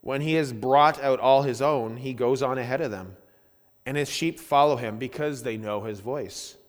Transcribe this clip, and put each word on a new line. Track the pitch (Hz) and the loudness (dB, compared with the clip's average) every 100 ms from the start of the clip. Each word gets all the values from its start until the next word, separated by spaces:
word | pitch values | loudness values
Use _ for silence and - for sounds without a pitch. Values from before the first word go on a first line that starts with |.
When | - 139 | -6 -4
he | 151 | 0
has | 160 147 | 0 0
brought | 117 127 139 147 151 | -4 4 6 6 4
out | 139 131 | 0 2
all | 123 135 | 6 6
his | 143 117 | 4 0
own, | 139 147 113 113 | 0 0 -2 -6
he | 131 | -8
goes | 123 123 131 | -2 0 2
on | 131 131 | 0 -2
ahead | 120 131 | -4 -4
of | 151 | -4
them, | 101 92 95 _ _ _ _ _ _ | -6 -12 -18 _ _ _ _ _ _
and | - 143 | -8 -4
his | 139 | -4
sheep | - 165 165 | -4 -4 -6
follow | - 143 147 131 | 0 4 4 2
him | 120 110 | -4 -8
because | 123 - 151 139 | -8 -6 -6 -6
they | 120 110 | -8 -8
know | 107 104 | -6 -6
his | 110 101 | -6 -10
voice. | 104 143 98 - - - | -8 -8 -8 -12 -16 -20